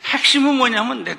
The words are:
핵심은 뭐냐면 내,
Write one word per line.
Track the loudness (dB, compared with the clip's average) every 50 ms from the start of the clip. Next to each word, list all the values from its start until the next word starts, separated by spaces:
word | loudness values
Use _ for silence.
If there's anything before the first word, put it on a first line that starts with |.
| -8
핵심은 | -4 -4 0 0 2 2 2 2 2 2
뭐냐면 | 2 2 2 0 0 -2 -2 -4 -6 -8
내, | -8 -10